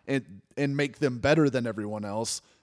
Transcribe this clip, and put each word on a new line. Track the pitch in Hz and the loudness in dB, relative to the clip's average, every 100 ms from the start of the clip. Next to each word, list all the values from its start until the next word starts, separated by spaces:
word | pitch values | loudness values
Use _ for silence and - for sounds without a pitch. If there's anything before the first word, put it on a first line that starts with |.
| - | -4
and, | 135 - 98 _ - | -4 -4 -16 _ -4
and | 143 139 | -2 0
make | 143 - | -2 0
them | 143 120 | -2 0
better | 135 156 143 | 4 6 6
than | 127 117 | 2 -2
everyone | 104 104 107 104 | -4 -6 -6 -4
else. | 107 113 - - _ | -4 -4 -6 -10 _